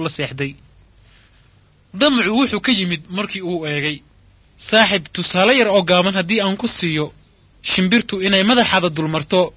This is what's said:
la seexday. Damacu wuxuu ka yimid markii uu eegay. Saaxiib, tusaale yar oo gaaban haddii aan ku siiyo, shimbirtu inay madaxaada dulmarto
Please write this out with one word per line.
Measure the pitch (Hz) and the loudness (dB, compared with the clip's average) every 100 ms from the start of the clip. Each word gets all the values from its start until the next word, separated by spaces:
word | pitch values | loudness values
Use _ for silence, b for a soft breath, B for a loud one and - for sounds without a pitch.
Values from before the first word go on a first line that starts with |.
la | 160 | -6
seexday. | 156 135 131 139 139 - _ _ _ b b b b b b _ _ _ | -6 -8 -6 -8 -10 -20 _ _ _ b b b b b b _ _ _
Damacu | 185 285 254 190 220 | 0 2 2 2 2
wuxuu | 262 208 | 0 -2
ka | 226 | 0
yimid | 214 185 170 147 | 0 0 -4 -8
markii | 185 202 196 | -8 -6 -8
uu | 180 175 156 | -6 -6 -4
eegay. | 147 147 147 _ _ _ _ _ - | -4 -4 -6 _ _ _ _ _ -16
Saaxiib, | - 220 202 196 147 | -2 2 2 0 -4
tusaale | - 170 180 202 262 | -6 -2 2 2 4
yar | 220 | 4
oo | 196 | 2
gaaban | 175 180 185 190 | 4 2 2 0
haddii | 175 220 | -2 0
aan | 196 196 | 0 -2
ku | 233 | -4
siiyo, | - 175 156 151 - _ _ _ _ | -4 -4 -2 -4 -8 _ _ _ _
shimbirtu | - - 185 226 - 196 | -4 0 2 2 0 -4
inay | 190 196 | 0 2
madaxaada | 196 247 233 190 175 | 2 4 4 2 0
dulmarto | 156 156 160 151 185 175 | -2 -4 -4 0 0 0